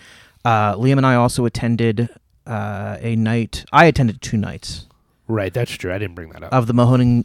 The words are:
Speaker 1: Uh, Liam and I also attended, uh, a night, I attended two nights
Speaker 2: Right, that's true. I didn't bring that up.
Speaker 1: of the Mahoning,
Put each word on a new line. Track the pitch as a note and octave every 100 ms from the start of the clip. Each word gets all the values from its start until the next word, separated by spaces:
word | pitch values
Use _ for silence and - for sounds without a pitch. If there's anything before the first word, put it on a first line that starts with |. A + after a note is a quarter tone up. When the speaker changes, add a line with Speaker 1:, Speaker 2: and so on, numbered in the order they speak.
| - - _ _
Speaker 1:
Uh, | A#2+ A2 G#2
Liam | G2 B2+ C#3
and | C3
I |
also | B2 B2 -
attended, | A#2+ - A#2 A2+ A#2 G#2+ A#2 - _ _ -
uh, | A2 G#2 G2 G#2 G#2
a | A#2
night, | A2+ A2 A#2 A2 - -
I | C#3+
attended | E3 C3 A#2+ -
two | - A2+
nights | F#2 - - - - _ _ _ -
Speaker 2:
Right, | A2 F#2
that's | A#2+ A2+
true. | - F#2
I | F#2+
didn't | G2+
bring | E2+ D#2+
that | E2
up. | E2
Speaker 1:
of | C3 A2+
the |
Mahoning, | A#2+ A#2+ B2+ B2 A#2+